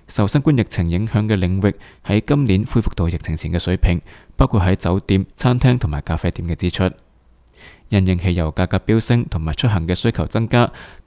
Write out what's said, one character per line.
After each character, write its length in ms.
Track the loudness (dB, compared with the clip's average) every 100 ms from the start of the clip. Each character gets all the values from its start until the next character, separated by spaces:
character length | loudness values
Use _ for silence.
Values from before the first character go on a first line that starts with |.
| -8
受 220 | -2 0
新 120 | 2
冠 140 | 2 2
疫 60 |
情 260 | 0 -2 -2
影 160 | -2 0
響 200 | -2 0
嘅 100 | 0
領 300 | 0 2 0
域 80 | -2 -14 -16
喺 180 | -2 -2
今 200 | 2 0
年 200 | 2 2 2
恢 160 | 0
復 120 | -2
到 140 | -2 -2
疫 80 | -2
情 160 | -6
前 160 | -6 -4
嘅 80 | -4
水 180 | -2 0
平， 220 | 2 0 -4 -20 -14 0
包 100 | 2
括 140 | 4
喺 160 | 2 2
酒 240 | 0 -2
店、 260 | 2 0 0
餐 240 | -2 0 4
廳 200 | 2 2
同 120 | 0
埋 120 | -4
咖 140 | -4 -4
啡 120 | -2
店 160 | -4 -6
嘅 80 |
支 160 | -2 -2
出。 180 | 0 -2 -2 _ _ _ _ _ _ -20 -20 0
因 180 | 2 2
應 100 | 2
汽 160 | 0
油 180 | 0 -2
價 160 | 0 0
格 100 | -2
飆 220 | 0 0
升 240 | 2 0
同 160 | 0 -4
埋 120 | -4
出 120 | -2 0
行 220 | 0 -2
嘅 60 | -2
需 160 | -2
求 120 | -2 -4
增 220 | -2 0
加， 220 | 2 0 -2 -20 -16